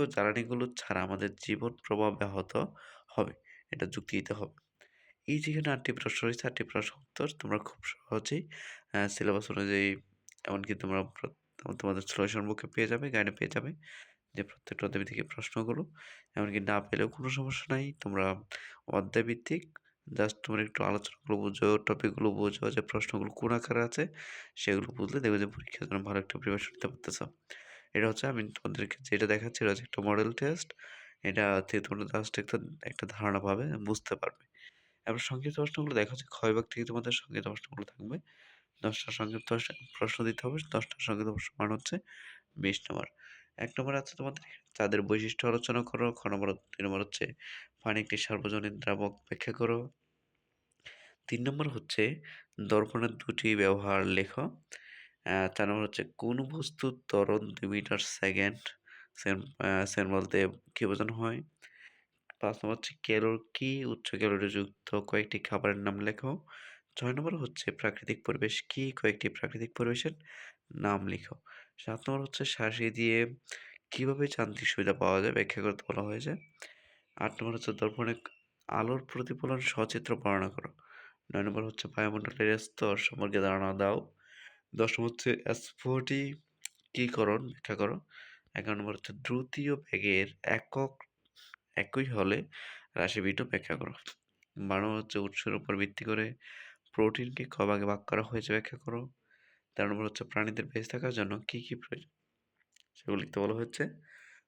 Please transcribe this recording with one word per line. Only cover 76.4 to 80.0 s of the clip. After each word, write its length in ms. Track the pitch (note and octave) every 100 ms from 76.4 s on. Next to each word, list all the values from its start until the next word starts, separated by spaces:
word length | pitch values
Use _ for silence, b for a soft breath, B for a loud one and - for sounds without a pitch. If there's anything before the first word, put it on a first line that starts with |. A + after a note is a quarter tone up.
| - B B B B B B -
আট 160 | G#2+
নম্বর 220 | - A2+
হচ্ছে 180 | A#2 -
দর্পণে 420 | G#2 G#2+ G#2+ A2+ A2+ - _ _ _ -
আলোর 320 | - A2+ C3
প্রতিফলন 560 | C3 B2 B2 C3 B2+ C3
সচিত্র 500 | - - A2 A2+